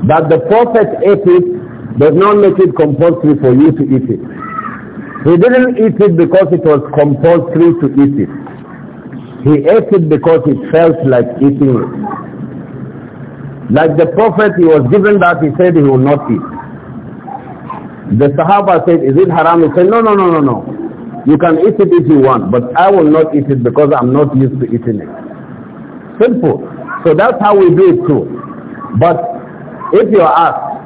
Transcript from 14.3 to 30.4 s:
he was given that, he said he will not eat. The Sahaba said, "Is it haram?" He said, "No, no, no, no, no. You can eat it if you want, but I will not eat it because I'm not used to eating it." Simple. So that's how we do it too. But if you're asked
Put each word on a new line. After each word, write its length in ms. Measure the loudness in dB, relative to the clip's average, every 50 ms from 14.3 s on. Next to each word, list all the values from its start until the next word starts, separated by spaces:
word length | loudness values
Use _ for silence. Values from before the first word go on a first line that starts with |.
| 2 2 0 0 2
he 80 | 2 4
was 160 | 4 4 4 4 2
given 300 | 2 2 4 4 2 4
that, 160 | 2 2 2 0 -2
he 80 | -4 0 2
said 140 | 2 2 4
he 60 | 4 2
will 160 | 4 4 2
not 240 | 2 2 0 0 0 -4 -4
eat. 80 | -4 -4 -10 -14 -14 -16 -16 -18 -18 -18 -16 -16 -16 -16 -16 -18 -18 -16 -14 -14 -14 -14 -16 -18 -18 -16 -16 -16 -14 -14 -16 -18 -16 -6 -4 0 2
The 80 | 2 2 2
Sahaba 480 | 0 0 2 2 2 2 2 0 0 2
said, 180 | 2 0 2 2
"Is 120 | 0 2
it 140 | 2 2 2
haram?" 320 | 2 0 2 2 4 4 2
He 60 | 2 2
said, 140 | 2 2 4
"No, 120 | 2 2
no, 120 | 2 2 2
no, 140 | 2 2 2
no, 120 | 2 2
no. 240 | 0 0 -2 -4 -8 -10 -12 -10 -10 -12 -12 -14 -16 -14 -14 -6 0
You 120 | 2 2
can 220 | 2 2 2 2 2
eat 200 | 2 0 2 2
it 80 | 2 2 2
if 120 | 2 4 4
you 100 | 4 4
want, 320 | 4 4 2 0 0 0
but 240 | -2 -2 -2 -2 0
I 120 | 2 2 4
will 140 | 4 4 4 4
not 240 | 4 2 2 2 0
eat 140 | -2 -2 0
it 140 | -2 0 0
because 260 | 0 2 2 2 2 2
I'm 140 | 0 0 0
not 240 | 2 2 0 2 2
used 240 | 0 0 0 -2 -4
to 60 | -4
eating 320 | -4 -4 -4 -4 -4 -6 -6
it." 80 | -8 -12 -16 -16 -16 -18 -18 -18 -18 -18 -18 -18 -18 -18 -18 -20 -18 -18 -18 -20 -20 -18 -2 0
Simple. 460 | 0 0 2 0 0 -2 -2 -2 -6 -14 -16 -16 -14 -12 -12 -4 0
So 80 | 0 2
that's 260 | 2 2 0 0 0
how 160 | 0 2 4
we 140 | 4 4 4 4
do 120 | 4 4 4 4
it 120 | 2 0
too. 200 | 0 -2 -2 -2 -6 -10 -14 -14 -16 -16 -16 -16 -16 -16 -16 -14 -6 -2 0
But 160 | 0 0 0 -2 -4 -8 -10 -12 -14 -16 -18 -18 -18 -18 -16 -14 -8 0 0
if 180 | 2 2 2
you're 160 | 2 2 2
asked 480 | 2 2 2